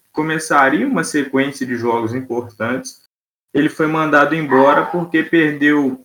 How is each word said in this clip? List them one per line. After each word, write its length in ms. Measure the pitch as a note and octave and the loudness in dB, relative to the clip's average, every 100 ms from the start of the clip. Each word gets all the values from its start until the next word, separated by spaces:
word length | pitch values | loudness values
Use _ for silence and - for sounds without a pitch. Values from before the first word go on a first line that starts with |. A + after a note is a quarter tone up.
| _ | _
começaria 760 | - D#3 D#3+ D#3+ D3+ C3+ D#3+ C#4 | -4 -2 -4 -2 2 2 2 0
uma 160 | G3+ | -2
sequência 640 | D#3+ D3+ C3 C3+ C#3 C3+ B2+ | -2 -2 0 0 -2 -4 -6
de 100 | A#2+ | -4
jogos 380 | A#2 A#2 A2 | -2 -2 -2
importantes, 920 | B2+ C3 A#2+ A2+ - A2+ C3 C3 - _ _ _ _ _ | -6 -6 -8 -8 -8 -6 -6 -8 -18 _ _ _ _ _
ele 160 | C#3+ D3 | 0 0
foi 160 | - D#3 | 0 -2
mandado 480 | D#3 D3+ D3 C#3+ | 0 2 2 2
embora 500 | D#3+ D3 C3 C#3 D3 | 0 0 4 4 4
porque 380 | D#3+ F3 E3+ D#3+ | 0 -4 -2 -2
perdeu 840 | D#3 E3 D#3 D3 D3 D3 C3+ B2+ | 2 2 2 2 2 2 0 -4